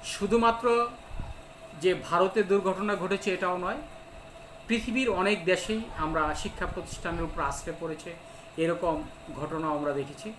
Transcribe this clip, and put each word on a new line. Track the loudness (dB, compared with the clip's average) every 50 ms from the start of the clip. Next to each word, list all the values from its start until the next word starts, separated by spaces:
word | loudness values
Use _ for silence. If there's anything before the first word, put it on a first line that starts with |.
| -6
শুধুমাত্র | -6 -4 -2 2 4 4 6 6 6 4 4 4 4 4 4 4 0 -4 -12 -14 -10 -8 -8 -6 -8 -8 -12 -14 -18 -18 -18 -16 -16 -12 2
যে | 2 2 2 2 0 2
ভারতে | 4 6 6 6 6 2
দুর্ঘটনা | 4 6 4 4 4 2 0 2 0 0 0 0
ঘটেছে | 0 0 0 0 2 0 0
এটাও | 2 2 0 0 0
নয়, | -2 -2 -4 -4 -8 -10 -14 -16 -16 -16 -16 -16 -16 -16 -18 -18 -18 -18 -18 -18 -2
পৃথিবীর | 0 0 0 2 0 0 2 2 2
অনেক | 4 4 4 4 4 4 4
দেশেই | 2 2 2 2 0 -2 -2 -2 -6 -4 -2 -2
আমরা | 0 2 2 2 2 0 -2
শিক্ষা | -4 -6 -4 -4 -4
প্রতিষ্ঠানের | -4 -4 -6 -6 -8 -10 -6 -4 -4 -2 -2 -2 -2
উপর | -2 -2 -2 -2
আছড়ে | -2 -4 -6 -6 -6 -4
পড়েছে | -4 -6 -6 -6 -8 -12 -12 -12 -14 -16 -16 -16 -16 -12 0
এরকম | 2 2 2 2 2 2 2 2 0 -2 -8 -12 -14 -12 -10 -6 -6
ঘটনা | -6 -4 -2 -2 0 0 0
আমরা | 2 0 0
দেখেছি | 0 0 -2 -4 -8 -10 -10 -10 -10